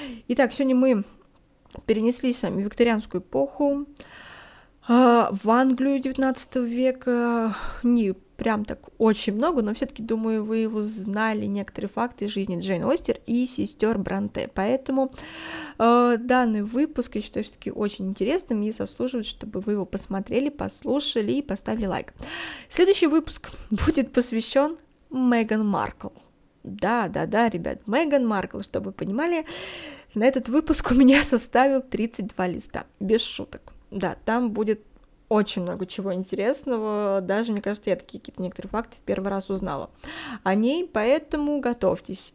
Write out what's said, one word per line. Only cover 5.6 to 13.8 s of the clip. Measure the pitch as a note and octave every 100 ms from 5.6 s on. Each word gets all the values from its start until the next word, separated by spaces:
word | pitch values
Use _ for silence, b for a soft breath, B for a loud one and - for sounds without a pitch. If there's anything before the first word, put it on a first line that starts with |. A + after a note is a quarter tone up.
| C4 B3+ C4+ C#4
девятнадцатого | C4 C4 C4 B3+ - C4 A#3
века. | A#3+ C4 C4 B3+ A#3+ A#3+ A#3 A3+ G3 B B
Не | A#3+ A#3+ G3+ F#3 _ -
прям | A3+ G#3+ G#3
так | - - -
очень | A3+ G#3+ -
много, | G#3 D4+ D4
но | G#3+
все-таки, | A3+ C4 -
думаю, | A3+ A3 A3 A3
вы | G#3+ A3+
его | A3 G#3+
знали, | G#3 A3 G3+ G#3 A3 G#3+ G#3
некоторые | G3+ F#3+ - G3
факты | - A#3+ - G#3
из |
жизни | G3+ F#3+ F3
Джейн | F#3+ F3
Остер | G3+ E4+ - - -
и | A#3+ B3+
сестер | - G3+ -